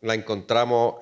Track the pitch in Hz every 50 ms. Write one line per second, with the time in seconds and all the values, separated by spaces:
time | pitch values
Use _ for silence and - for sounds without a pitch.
0 | - 113 113 110 101 - 110 101 90 - 113 117 120 120 120 117 117 117 - -